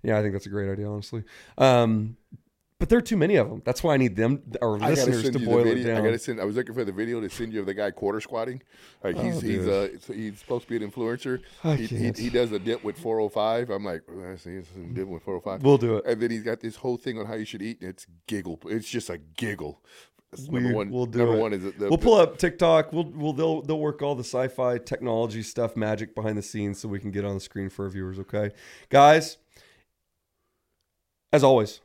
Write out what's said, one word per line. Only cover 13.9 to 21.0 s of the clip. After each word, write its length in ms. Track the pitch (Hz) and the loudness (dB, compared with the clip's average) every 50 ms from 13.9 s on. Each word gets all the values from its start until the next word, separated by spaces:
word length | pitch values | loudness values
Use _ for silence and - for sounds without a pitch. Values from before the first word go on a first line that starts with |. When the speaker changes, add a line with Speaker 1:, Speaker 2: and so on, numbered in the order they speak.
| 85 80 - - | -8 -8 -10 -14
Speaker 2:
"Well, 240 | - - 92 90 | -14 -14 -12 -12
I 20 | 95 | -14
see 200 | 87 - 87 90 | -14 -14 -14 -12
he's 100 | 95 87 82 | -12 -14 -16
doing 220 | 87 95 85 85 | -16 -16 -12 -10
dip 140 | 123 95 95 | -6 -6 -6
with 160 | 95 90 80 | -6 -8 -10
four 140 | _ - 95 | _ -8 -8
oh 40 | 87 | -6
five." 220 | - 104 95 95 | -6 -6 -6 2
Speaker 1:
We'll 160 | 131 139 143 127 | 6 6 6 6
do 200 | 117 117 113 104 | 6 2 0 0
it. 60 | - | 0
Speaker 2:
And 140 | - 117 107 | -2 -2 0
then 120 | 120 113 | 0 -2
he's 100 | 117 110 | -2 -4
got 160 | 107 117 113 120 | -4 -6 -6 -6
this 160 | - 117 107 | -6 -12 -12
whole 200 | - - 127 123 | -6 -4 -4 -4
thing 200 | 120 - 135 120 110 | -4 -6 -8 -8 -6
on 60 | 104 | -8
how 80 | 107 113 | -8 -8
you 100 | 110 110 | -8 -8
should 180 | - - 104 | -10 -10 -10
eat, 180 | 98 113 117 _ | -10 -10 -10 _
and 80 | - 92 | -12 -14
it's 200 | 92 - - _ 85 85 _ | -14 -14 -20 _ -20 _ _
giggle. 320 | - 110 101 85 87 82 80 - | -8 -8 -6 -6 -8 -10 -10 -8
It's 240 | 85 104 113 107 - | -6 -6 -6 -6 -4
just 180 | - 117 110 - | -8 -8 -6 -6
a 100 | 87 80 | -10 -12
giggle. 640 | 73 78 80 - 120 107 104 85 78 73 71 _ _ _ - - - _ _ _ _ _ | -12 -14 -10 -6 -6 -6 -6 -6 -10 -12 -12 _ _ _ -20 -20 -20 _ _ _ _ _
That's 160 | - - 131 147 | -18 -16 -10 -4
Speaker 1:
We, 100 | 160 123 | -2 -2
Speaker 2:
number 160 | 123 123 117 | 0 0 0
one, 140 | 107 101 101 | 0 -2 -4
Speaker 1:
we'll 160 | 123 123 | -2 -4